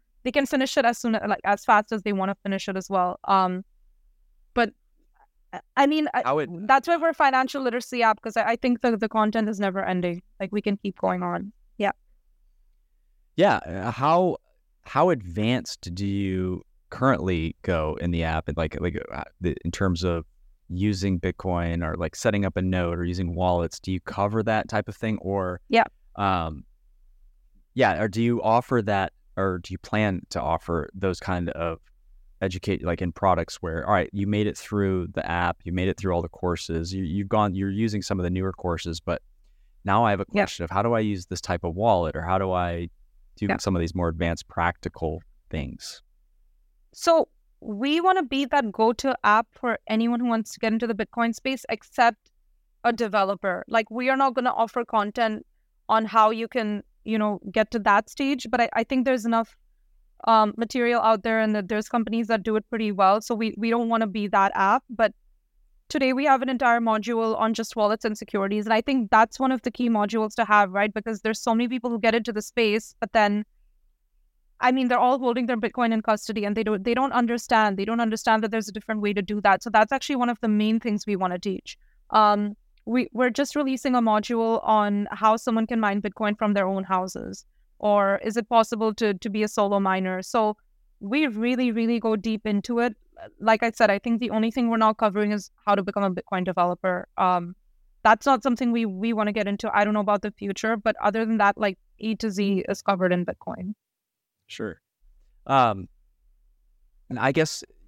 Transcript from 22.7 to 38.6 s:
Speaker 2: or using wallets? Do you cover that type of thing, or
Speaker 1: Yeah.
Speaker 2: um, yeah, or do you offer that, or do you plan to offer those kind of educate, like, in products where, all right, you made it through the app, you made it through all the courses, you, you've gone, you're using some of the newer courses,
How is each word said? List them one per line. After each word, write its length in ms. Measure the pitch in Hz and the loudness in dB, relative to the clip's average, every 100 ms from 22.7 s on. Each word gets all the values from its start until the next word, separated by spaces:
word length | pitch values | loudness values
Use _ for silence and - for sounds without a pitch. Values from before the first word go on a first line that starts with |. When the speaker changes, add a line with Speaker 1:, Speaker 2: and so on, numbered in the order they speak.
| 92 87 85 | 0 -2 -2
Speaker 2:
or 60 | |
using 300 | 87 90 87 | -4 -4 -4
wallets? 460 | 85 90 87 85 - | -2 0 0 -2 -6
Do 120 | - | -6
you 80 | 92 | -6
cover 420 | - - 101 110 | -6 -4 -2 -2
that 260 | 107 110 - | 0 -2 -2
type 200 | 107 107 | -4 -6
of 80 | 104 | -6
thing, 220 | 110 110 | -6 -4
or 420 | 92 98 92 87 - | -4 -4 -4 -6 -2
Speaker 1:
Yeah. 160 | 226 - _ _ - | 0 0 _ _ -4
Speaker 2:
um, 480 | 101 92 80 76 - _ _ _ _ _ - _ _ _ _ | -2 -2 -4 -10 -16 _ _ _ _ _ -20 _ _ _ _
yeah, 260 | - 113 82 | 0 2 2
or 80 | 107 | -2
do 140 | 101 | 0
you 200 | 117 120 | 0 0
offer 400 | 110 113 - 123 | 2 2 2 -2
that, 320 | 104 101 95 - _ - | 0 -2 -2 -6 _ -4
or 240 | 95 92 | -2 -2
do 120 | - | -6
you 60 | 92 | -12
plan 440 | - 107 107 92 - | -4 0 0 -2 -6
to 100 | - | -6
offer 480 | 76 82 - 85 73 | -2 -2 -2 -4 -4
those 260 | 95 95 87 | -4 -4 -4
kind 300 | - 90 85 | -4 -4 -4
of 300 | - 85 82 _ _ _ - - - | -4 -6 -6 _ _ _ -20 -20 -6
educate, 420 | 98 92 - 95 | -6 -4 -4 -2
like, 160 | 87 85 | -2 -2
in 100 | 90 | -4
products 520 | - 98 87 85 - | 0 2 2 0 -6
where, 240 | 87 80 - | -6 -4 0
all 80 | |
right, 160 | 101 87 | 0 0
you 140 | 98 101 | -2 0
made 200 | 104 104 | 0 0
it 120 | - | -2
through 480 | - 104 98 92 87 | -4 0 0 0 -2
the 120 | - - | -6 -4
app, 360 | 87 87 - | -2 -2 -2
you 80 | 90 | -4
made 160 | 90 95 | -2 0
it 80 | - | 0
through 160 | 95 | 0
all 80 | 85 | 0
the 80 | 85 | -2
courses, 640 | - 90 85 - 85 82 | -4 -4 -4 -4 -4 -4
you, 120 | 95 | -4
you've 240 | 90 92 98 | -4 -4 0
gone, 260 | 110 104 | 2 2
you're 160 | 92 98 | 0 -4
using 320 | 98 113 104 | -2 -2 -2
some 180 | - 98 | -4 -4
of 40 | |
the 60 | 90 | -2
newer 220 | 92 95 | -2 -2
courses, 480 | 90 | -4